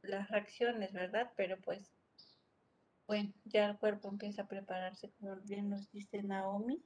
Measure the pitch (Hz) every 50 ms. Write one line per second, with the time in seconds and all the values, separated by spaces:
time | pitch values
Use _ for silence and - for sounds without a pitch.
0 | - 196 196 196 202 - 220 208 208 - - - 240 240 240 220 202 190 196 180
1 | 180 185 214 214 254 247 - - 196 180 190 185 - - 175 202 196 - _ _
2 | _ _ _ - - - - _ _ _ _ _ _ _ _ _ _ _ _ _
3 | _ - 208 208 208 202 - - _ 214 - 214 208 208 208 208 - 214 208 202
4 | - 196 196 202 220 208 202 - 196 - 202 196 196 - 185 185 185 185 196 -
5 | - 202 _ _ 208 196 196 190 202 202 202 202 202 202 202 202 202 - - 202
6 | 202 - - 202 202 196 196 190 196 190 202 202 220 240 277 359 -